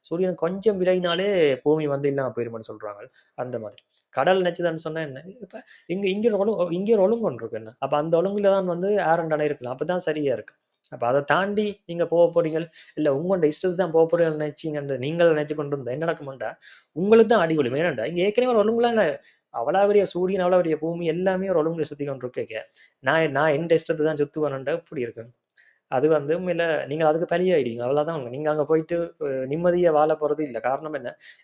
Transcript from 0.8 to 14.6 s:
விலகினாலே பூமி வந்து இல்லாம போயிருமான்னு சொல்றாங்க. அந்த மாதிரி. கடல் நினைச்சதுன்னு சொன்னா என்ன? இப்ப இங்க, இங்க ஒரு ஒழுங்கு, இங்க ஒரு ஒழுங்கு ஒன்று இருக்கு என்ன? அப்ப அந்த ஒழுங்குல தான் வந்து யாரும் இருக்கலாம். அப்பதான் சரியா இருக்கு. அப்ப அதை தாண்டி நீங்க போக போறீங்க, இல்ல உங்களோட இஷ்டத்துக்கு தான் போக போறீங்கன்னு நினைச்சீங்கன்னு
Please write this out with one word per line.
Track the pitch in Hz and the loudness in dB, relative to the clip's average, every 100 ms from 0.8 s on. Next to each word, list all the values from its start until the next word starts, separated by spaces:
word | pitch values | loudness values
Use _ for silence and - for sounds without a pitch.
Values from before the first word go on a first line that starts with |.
விலகினாலே | 180 185 175 170 202 190 151 127 | 2 2 2 0 0 2 2 2
பூமி | 147 156 147 | 2 2 0
வந்து | 139 143 | 0 0
இல்லாம | 139 131 113 | 0 -2 -4
போயிருமான்னு | 117 113 113 | -6 -8 -12
சொல்றாங்க. | 107 107 101 120 _ _ | -12 -12 -14 -18 _ _
அந்த | - 127 120 | -10 -8 -8
மாதிரி. | 107 - _ _ _ | -10 -14 _ _ _
கடல் | - 151 190 | 0 2 2
நினைச்சதுன்னு | 180 170 170 | 2 0 -2
சொன்னா | 160 160 156 | -4 -6 -8
என்ன? | 151 131 175 247 | -8 -10 -16 -18
இப்ப | 208 233 - - - | -18 -18 -20 -20 -8
இங்க, | 185 196 | -4 -2
இங்க | 202 226 202 | 0 0 2
ஒரு | 202 | 0
ஒழுங்கு, | 190 175 | 0 -2
இங்க | 170 208 | -2 2
ஒரு | 220 | 4
ஒழுங்கு | 190 233 | 4 2
ஒன்று | 202 117 | -2 -4
இருக்கு | 113 113 | -8 -10
என்ன? | 110 - | -12 -8
அப்ப | 139 147 | -2 -2
அந்த | 160 170 | 2 2
ஒழுங்குல | 185 202 196 | 2 2 2
தான் | 196 185 | 2 0
வந்து | 170 190 | -2 0
யாரும் | 208 160 170 165 | 0 2 2 2
இருக்கலாம். | 151 151 143 123 131 | 0 0 -2 -8 -6
அப்பதான் | 156 180 | -4 -2
சரியா | - 151 143 | -2 -2 -2
இருக்கு. | 113 - _ _ _ _ | -2 -6 _ _ _ _
அப்ப | 135 120 | -4 0
அதை | 139 | 2
தாண்டி | 143 156 202 208 208 190 - | 2 2 2 -2 -2 -6 -8
நீங்க | 170 170 | -4 0
போக | 170 170 170 | 4 4 4
போறீங்க, | 160 160 160 - - | 0 -2 -6 -12 -14
இல்ல | - 151 | -2 0
உங்களோட | 139 180 190 | 0 0 2
இஷ்டத்துக்கு | 156 151 185 | 2 0 -2
தான் | 175 175 | 0 0
போக | 160 160 | 2 4
போறீங்கன்னு | 170 165 151 | 4 2 0
நினைச்சீங்கன்னு | 151 143 | -4 -6